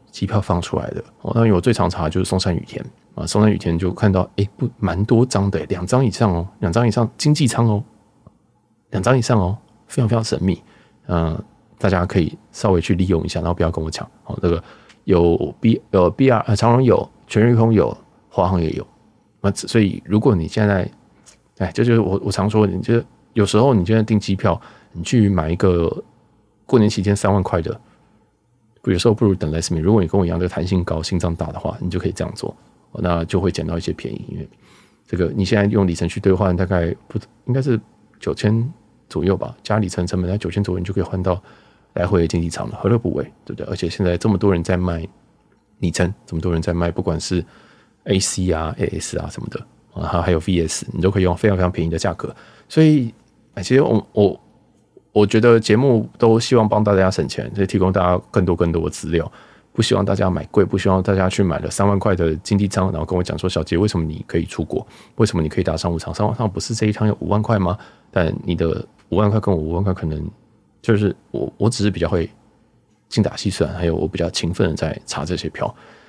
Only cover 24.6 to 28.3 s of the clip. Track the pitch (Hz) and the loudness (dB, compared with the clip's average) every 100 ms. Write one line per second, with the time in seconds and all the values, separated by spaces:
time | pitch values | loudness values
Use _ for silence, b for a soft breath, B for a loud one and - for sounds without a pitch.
24.6 | B B B 87 80 127 101 92 78 87 | B B B -12 -2 2 4 2 0 0
25.6 | 95 87 85 - - _ _ _ _ _ | 2 2 0 -2 -10 _ _ _ _ _
26.6 | - 123 104 107 98 101 101 101 90 90 | 0 4 4 2 0 2 2 2 0 -2
27.6 | 78 - b b b b b | -4 -8 b b b b b